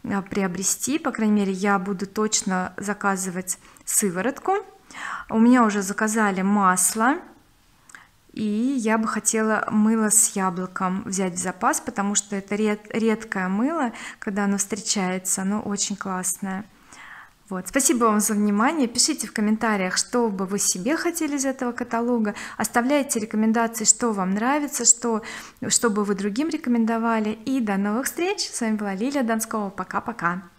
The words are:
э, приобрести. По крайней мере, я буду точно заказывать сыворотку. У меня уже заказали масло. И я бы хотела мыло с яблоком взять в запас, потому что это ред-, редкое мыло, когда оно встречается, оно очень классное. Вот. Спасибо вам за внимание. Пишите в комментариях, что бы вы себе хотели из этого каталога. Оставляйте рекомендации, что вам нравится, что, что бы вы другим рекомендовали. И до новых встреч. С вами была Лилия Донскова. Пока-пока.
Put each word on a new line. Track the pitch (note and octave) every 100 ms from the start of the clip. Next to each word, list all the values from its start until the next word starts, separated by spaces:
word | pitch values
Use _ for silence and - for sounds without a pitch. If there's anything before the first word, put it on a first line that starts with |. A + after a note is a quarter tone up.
э, | - G3
приобрести. | F#3+ G#3 F#3+ F3 F#3+ - - D#4
По | D4
крайней | A#3+ G#3+
мере, | G#3 G3
я | F#3 G3+ G3
буду | F#3 F#3+ G3
точно | - G#3+ - - F#3 F3+ -
заказывать | G#3 G3+ G3+ F#3+ F#3 F3+ F3+ - - -
сыворотку. | - - G3+ F3 A3 C#4 - G4+ G4+ - - - - - -
У | -
меня | A#3 B3
уже | A3 G3+
заказали | G3 G#3 A3 A3 G#3 F#3+
масло. | F#3+ G#3 F#3+ F#3 - A3 A#3 E4+ - - _ _ _ _ - - - _ _
И | -
я | G#3+ G#3 B3 C#4 G#3+ A3
бы | A3
хотела | G#3+ - A3 A3 G#3+ -
мыло | G#3+ G#3+ A3+ G#3+
с | - - G3+
яблоком | F#3+ F3+ F#3 F#3 F#3 F#3+
взять | - F#3+ F#3+
в | F3+
запас, | F#3 F3+ B3 D#4
потому | - A3 G3+
что | G3+ - G3+
это | G3
ред-, | G#3 G#3+ G#3 -
редкое | A#3 A3+ G#3+ - G3 F#3
мыло, | G3 C4 E4 B3 - - -
когда | - G3+
оно | G3+ G3+
встречается, | - G#3+ - G#3 F#3 F#3 F#3 -
оно | F#3+ G#3
очень | - G3+ - G3
классное. | G3 F#3 F#3 - F#3+ F#3+ G#3+ _ - - - - - _ _
Вот. | F#3 F3+
Спасибо | C#4 C4+ B3+
вам | A3+ G#3+
за | G3+
внимание. | G#3 G#3 G3+ B3 E4 A#3
Пишите | A#3+ - C#4 G#3
в |
комментариях, | A#3 G#3 A3 A#3 G#3 F#3 F#3
что | - B3 A#3
бы | F#3+ F#3+
вы | G3+
себе | - F#3 G3+ E4
хотели | F4 E4+ D#4 C#4+
из |
этого | C4+ C4 B3
каталога. | A#3+ A#3+ A#3 A#3 A#3+ G#3 G#3 - -
Оставляйте | A3+ A#3+ A#3+ C#4+ C#4 A#3
рекомендации, | G#3+ G#3+ A3 A3+ A3+ A3+
что | G#3+ - A#3+
вам | G3+ F#3
нравится, | G3 A#3+ D4 C#4+ C#4+
что, | A#3 - A#3+ A3 - - - - -
что | - A#3
бы | G#3
вы | G3+
другим | F#3+ G3+ G#3 D#4+
рекомендовали. | D#4 B3 A#3 A3 A3+ A3+ A3+ G#3+
И | G#3+ - C4
до | G#3+ G3
новых | G3+ A3 C4+
встреч. | - F4+ G4+ -
С | -
вами | A3+ G#3+
была | G#3
Лилия | F#3+ B3 C#4+
Донскова. | A#3 A3+ A3 A3 G3
Пока-пока. | - F#3 G#3 A#3+ A3+ E3+ F3+ F#3+